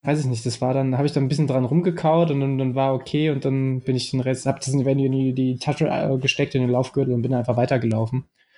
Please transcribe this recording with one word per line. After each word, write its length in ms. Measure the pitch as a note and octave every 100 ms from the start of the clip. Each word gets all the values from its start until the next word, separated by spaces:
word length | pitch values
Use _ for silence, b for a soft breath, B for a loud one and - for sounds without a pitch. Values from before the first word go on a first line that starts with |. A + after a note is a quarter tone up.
weiß 180 | - D3+
ich 40 | C3
nicht, 180 | A#2 B2+
das 160 | A2+
war 120 | B2+
dann, 240 | C3 C3+ B2+
hab 60 |
ich 80 | D3
dann 140 | C#3+ C3+
ein 20 |
bisschen 200 | C#3+ C#3+
dran 180 | C3 B2+
rumgekaut 640 | D3+ F3+ E3+ D#3+ D#3+ E3+
und 80 | C#3
dann, 180 | C#3 C3+
dann 180 | C3 B2+
war 180 | C3+
okay 360 | C3 - D3 D#3
und 140 | C#3
dann 380 | C#3+ C3+ C3+ C3
bin 160 | C3 C3
ich 140 | -
den 100 | C3
Rest, 240 | B2+ B2+ C3+
hab 160 | C3+
das 80 | -
in 100 | C#3
die, 300 | C3 C3+ C3+
die, 240 | C3+ C3
die 240 | C3 C3 B2
Tasche, 320 | - C#3 E3
äh, 280 | - D3+ C3+
gesteckt 380 | C3 - C#3+ C3
in 60 |
den 80 | B2
Laufgürtel 440 | B2 C3 - C3+
und 100 | A#2+
bin 100 | B2
einfach 240 | B2+ A#2+ A#2
weitergelaufen. 680 | B2+ C3 A#2 G#2+ A2 C3 - b b